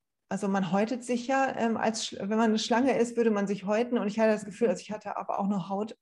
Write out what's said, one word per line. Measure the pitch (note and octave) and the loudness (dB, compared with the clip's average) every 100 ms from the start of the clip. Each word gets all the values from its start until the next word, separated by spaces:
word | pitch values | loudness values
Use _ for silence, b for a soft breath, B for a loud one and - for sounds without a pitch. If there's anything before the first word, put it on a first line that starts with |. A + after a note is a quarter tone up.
| _ _ - | _ _ -8
also | G3 G3+ | -4 0
man | G3 F3+ | 0 2
häutet | G3 A3 B3 | 2 0 -2
sich | - A#3+ A#3+ | -2 -4 0
ja, | C4+ C4+ - | 0 0 0
ähm, | A3+ A3 | -2 0
als | A3 A3 - | 0 -2 -6
Sch-, | - | -6
wenn | G3 A3 | -2 2
man | A3+ | 2
eine | G#3+ | 2
Schlange | - A3+ C4+ - | 2 2 4 2
ist, | A#3+ A#3 | 2 2
würde | A3+ | 2
man | G3+ G3 | 2 0
sich | G3+ F#3+ | -2 0
häuten. | G#3+ A#3+ A#3+ | 0 2 0
Und | G3+ | 0
ich | G#3+ | 2
hatte | A3 | 2
das | G#3 G#3 | 2 -2
Gefühl, | - A3 | 0 0
also | F#3 | 0
ich | - | -4
hatte | G#3+ G3+ - | -10 -8 -6
aber | F#3+ - | -4 -2
auch | G3 | 0
eine | G3+ F3 | 0 -2
Haut | G3 A3 - | -4 -4 -8